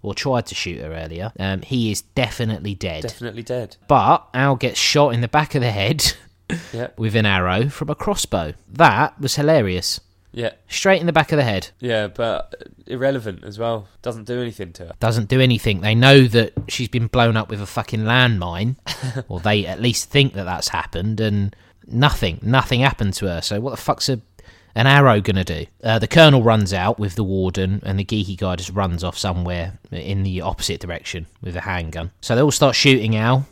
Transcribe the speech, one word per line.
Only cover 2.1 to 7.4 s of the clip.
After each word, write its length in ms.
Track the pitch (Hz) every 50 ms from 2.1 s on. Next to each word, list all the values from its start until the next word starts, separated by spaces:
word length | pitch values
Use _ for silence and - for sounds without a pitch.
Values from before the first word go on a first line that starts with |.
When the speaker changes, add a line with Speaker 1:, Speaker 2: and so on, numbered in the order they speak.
| _ - 127 107 - - 123 110 110 - 80 104 101
Speaker 1:
dead. 260 | 90 - 92 82 78
Speaker 2:
Definitely 420 | 78 117 - - 117 120 98 117 113
dead. 320 | - 123 127 117 98 - _ _ -
Speaker 1:
But 380 | 147 127 110 123 156 - - _ -
Al 220 | 123 131 139 135
gets 240 | 120 - 123 - -
shot 340 | - - - 151 147 139 117
in 60 | 117
the 80 | 120
back 280 | 113 - 151 - - -
of 60 | 147
the 100 | 123 120
head 420 | 104 101 98 107 151 151 - - - - - - _ _ _
<laughs> 240 | _ - 165 - -
Speaker 2:
Yeah. 160 | - 113 120 - _
Speaker 1:
with 200 | - 110 110 104
an 80 | 113 110
arrow 420 | 104 98 92